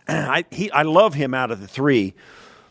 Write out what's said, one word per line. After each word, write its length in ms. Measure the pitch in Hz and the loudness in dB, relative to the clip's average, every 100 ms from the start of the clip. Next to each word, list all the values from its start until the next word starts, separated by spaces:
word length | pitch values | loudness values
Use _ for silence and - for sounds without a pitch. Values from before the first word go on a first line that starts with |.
<clears throat> 60 | - | -6
I, 360 | 160 143 143 180 | -4 -2 -2 -4
he, 180 | - 202 | -6 -2
I 100 | 143 | 0
love 300 | 156 160 214 | 2 4 4
him 200 | 143 139 | 2 -2
out 160 | 131 127 | -2 -4
of 120 | 110 | -6
the 60 | 98 | -10
three. 460 | - 143 127 95 - - - - - _ | -2 2 2 0 -6 -20 -20 -20 -20 _